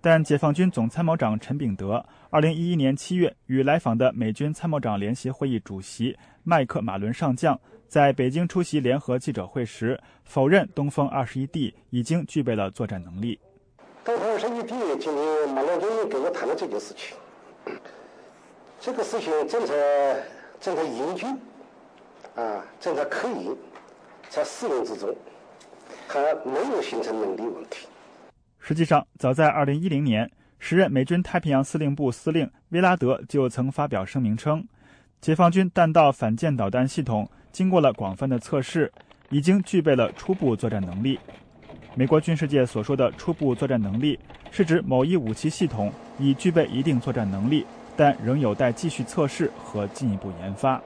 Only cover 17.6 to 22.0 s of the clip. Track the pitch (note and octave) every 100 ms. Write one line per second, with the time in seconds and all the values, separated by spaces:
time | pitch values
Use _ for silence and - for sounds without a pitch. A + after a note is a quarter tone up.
17.6 | - D2 - - - - - - - -
18.6 | - - - B3+ G#3 A3+ E3 D#3 C#3+ A#3
19.6 | G#3 D3 C#3+ C#3+ C#3 B2 - - - -
20.6 | - F3 D#3 A#2 C#3+ F3+ A3+ C4+ - -
21.6 | - - - -